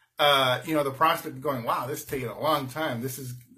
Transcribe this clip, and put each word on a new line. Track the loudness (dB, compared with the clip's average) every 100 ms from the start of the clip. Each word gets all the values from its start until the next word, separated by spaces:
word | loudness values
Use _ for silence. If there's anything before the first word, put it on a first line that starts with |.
| _ 2
uh, | 4 6 4 2
you | 0
know, | 0
the | 0
prospect | 4 4 2 -2 -6
going, | -4 -2
"Wow, | -2 -2 -2
this | -8
is | -6
taking | -6 -6
a | -4
long | 0 0 -2
time. | -4 -4 -4
This | -6 -8
is," | -12 -14 -18